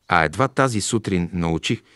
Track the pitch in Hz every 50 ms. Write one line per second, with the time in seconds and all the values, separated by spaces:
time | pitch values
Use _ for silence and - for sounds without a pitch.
0 | _ - 90 85 78 76 - 101 135 127 - - 135 131 113 104 - - 120 110
1 | - 101 95 87 87 80 - 87 85 82 82 80 - - 120 - - _ _